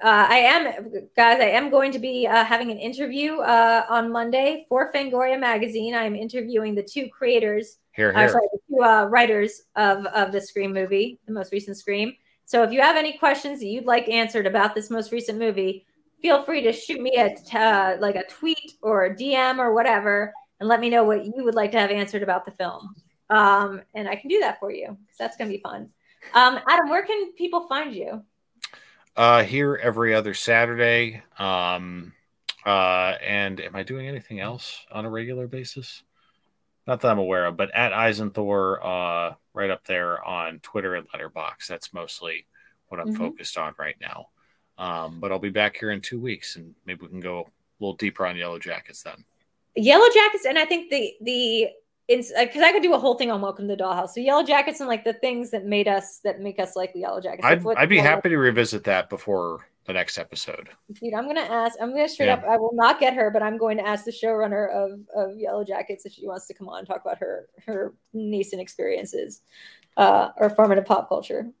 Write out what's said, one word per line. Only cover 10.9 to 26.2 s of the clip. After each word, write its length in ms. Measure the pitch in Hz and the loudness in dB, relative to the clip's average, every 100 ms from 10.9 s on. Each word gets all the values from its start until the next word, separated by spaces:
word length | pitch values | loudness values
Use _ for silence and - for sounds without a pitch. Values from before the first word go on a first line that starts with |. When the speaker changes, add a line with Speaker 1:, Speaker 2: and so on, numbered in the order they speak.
| 196 233 247 | 0 -2 -6
Speaker 1:
the 80 | - | -10
most 180 | 214 185 | -10 -6
recent 280 | 202 202 196 | -6 -8 -10
Scream. 360 | - 202 220 - _ _ | -6 -4 -4 -8 _ _
So 180 | - 240 | -2 2
if 100 | 226 | 4
you 100 | 254 | 4
have 140 | 285 311 | 4 4
any 200 | 302 311 | 0 0
questions 440 | 311 285 285 285 | 0 0 -4 -8
that 60 | 202 | -8
you'd 180 | 233 240 | -6 0
like 200 | 240 240 | 0 2
answered 360 | 226 220 226 196 | 0 0 0 0
about 280 | 202 208 | 2 2
this 160 | 214 208 | 0 -6
most 220 | 226 214 | -6 -4
recent 260 | 233 233 214 | -6 -6 -4
movie, 480 | 226 196 190 190 _ _ _ _ | -2 -2 -2 -4 _ _ _ _
feel 220 | 330 285 | 2 2
free 180 | 277 311 | 2 0
to 120 | 233 | 0
shoot 260 | 226 - 285 | 0 -6 -6
me 120 | 254 247 | 0 2
a 180 | 208 | 2
t-, 220 | - - 226 | 0 -6 0
uh, 400 | 220 202 190 185 | 4 4 2 0
like, 160 | 208 196 | -2 -2
a 80 | |
tweet 480 | 185 - 320 311 - - | -6 -6 -4 -4 -8 -8
or 220 | 214 208 185 | -2 2 0
a 100 | 202 | -2
D 180 | 269 | -2
M 240 | 262 254 262 | 0 2 0
or 100 | 240 | 2
whatever, 640 | 220 233 214 208 202 208 - - _ | 2 4 2 2 0 -2 -8 -20 _
and 80 | 214 | 0
let 120 | 226 | 2
me 100 | 240 | 4
know 140 | 233 | 4
what 200 | 214 214 | 4 2
you 200 | 196 247 | -2 -4
would 100 | 247 | -2
like 160 | 226 208 | 0 0
to 80 | 226 | 2
have 140 | 202 | 0
answered 320 | 208 202 208 | 0 -4 -4
about 200 | 196 180 | -2 -2
the 60 | 196 | -4
film. 420 | - 180 - 202 202 _ _ - | -8 -8 -8 -16 -20 _ _ 0
Um, 500 | 214 202 202 202 196 - | 4 6 6 2 -6 -12
and 140 | 214 196 | -10 -8
I 80 | 202 | -8
can 120 | 269 | -2
do 120 | 403 | 0
that 180 | 262 - | 0 -2
for 140 | 202 | -8
you, 140 | - - | -10 -12
'cause 280 | 202 _ - | -14 _ -10
that's 200 | 226 - | -10 -6
gonna 140 | 214 | -8
be 80 | 196 | -8
fun. 340 | - 202 220 _ _ _ | -10 -12 -16 _ _ _